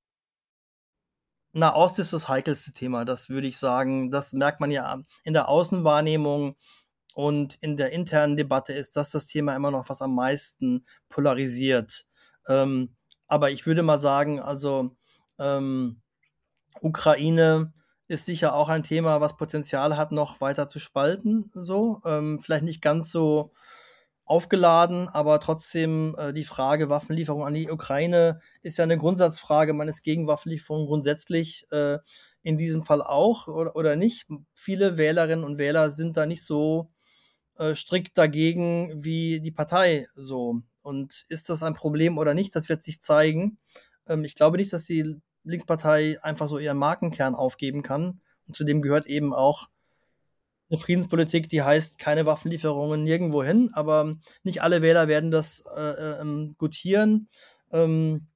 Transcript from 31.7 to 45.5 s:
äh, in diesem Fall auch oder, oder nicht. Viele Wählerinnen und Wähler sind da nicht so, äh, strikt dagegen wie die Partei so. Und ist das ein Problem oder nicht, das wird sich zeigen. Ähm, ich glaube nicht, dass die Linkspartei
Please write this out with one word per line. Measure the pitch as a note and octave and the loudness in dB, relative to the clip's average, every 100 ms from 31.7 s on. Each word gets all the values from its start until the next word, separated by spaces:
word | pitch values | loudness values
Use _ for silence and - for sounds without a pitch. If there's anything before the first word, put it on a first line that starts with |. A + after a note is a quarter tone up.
äh, | D3 C#3+ C#3+ - - - _ | -2 -2 -2 -8 -20 -20 _
in | D#3+ D#3 | -4 -2
diesem | E3 D#3+ | 0 -4
Fall | D#3 D3 | 2 0
auch | - C#3+ G3+ A3 - | 2 2 2 2 -4
oder, | D#3+ D#3+ | -6 -4
oder | D#3+ D#3 D3+ | 0 0 2
nicht. | A3 - - D3 - | 0 -2 -10 -16 -16
Viele | _ - F#3+ G3 E3 | _ -8 0 0 2
Wählerinnen | D3+ E3 D#3+ D#3+ | 2 2 2 0
und | D3 D3 | -4 -4
Wähler | C#3+ D#3 D#3 | 0 2 2
sind | D3 E3 D#3+ | 0 -4 -2
da | |
nicht | D#3 E3+ | -2 -4
so, | - D3+ D#3 D#3+ E3 _ _ _ _ _ _ - | -4 -2 0 0 -4 _ _ _ _ _ _ -6
äh, | D#3 | -4
strikt | D3+ - F3+ F3+ - | -4 -2 -4 0 4
dagegen | D#3 D3 D#3+ E3+ E3+ E3+ E3+ D#3 | 4 4 2 2 0 -2 -4 -8
wie | D3+ E3 E3 D#3+ | -6 -2 -2 -2
die | D#3+ | -4
Partei | D#3+ D3+ F3 F#3 D3+ A#2+ | -6 -2 4 4 2 -4
so. | - C3+ C3 A#2+ A#2 - _ | -14 -10 -6 -4 -6 -8 _
Und | C#3+ C#3 C#3 - - | -10 -8 -8 -14 -12
ist | D#3+ - | -10 -6
das | D#3+ | -4
ein | D#3+ | -4
Problem | D3+ D#3 D3+ E3 D#3+ | -4 -4 2 2 2
oder | D3+ | 0
nicht, | D3+ G3 | 0 -2
das | E3 D#3+ | -4 -4
wird | D#3+ | -4
sich | - D#3 | -6 -10
zeigen. | - D3+ D#3 D#3+ G3+ G#3+ _ - - _ - | 2 4 6 2 -2 -4 _ -20 -20 _ -6
Ähm, | D#3 | -4
ich | D3+ | -4
glaube | - D#3 F3+ | 4 4 4
nicht, | G3 | -2
dass | E3+ | -4
die | - D#3+ D#3 D#3 _ _ | -4 -2 -2 -8 _ _
Linkspartei | - | -10